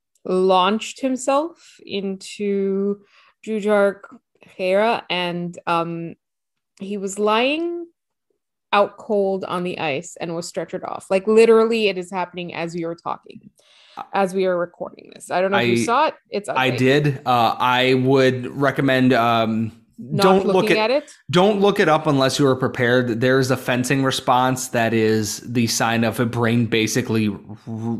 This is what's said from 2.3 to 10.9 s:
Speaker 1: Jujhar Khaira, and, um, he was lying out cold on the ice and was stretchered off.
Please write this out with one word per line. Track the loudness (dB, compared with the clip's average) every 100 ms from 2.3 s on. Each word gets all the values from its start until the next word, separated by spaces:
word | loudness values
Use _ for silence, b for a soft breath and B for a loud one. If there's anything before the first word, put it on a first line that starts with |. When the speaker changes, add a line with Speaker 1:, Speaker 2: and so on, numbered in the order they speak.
| -8 -4 -2 -2 -2 -2 -4 b b b _ -8
Speaker 1:
Jujhar | -4 0 2 2 -2 -12 -20 _ _ -20
Khaira, | -6 0 2 2 -2 -4
and, | -4 -2 -4 -8 -8 -2
um, | -2 -2 -6 -10 -14 _ _ _ _ _ _
he | -10 -8
was | -8 -4
lying | 0 0 0 -2 -4 -8 -12 _ _ _ _ _ _ _ _
out | 0 0 -2
cold | -4 -2 0 -2
on | -6 -6
the | -6 -4
ice | -4 -4 -8 -10
and | -8
was | -8 -8
stretchered | -8 -8 -8
off. | -8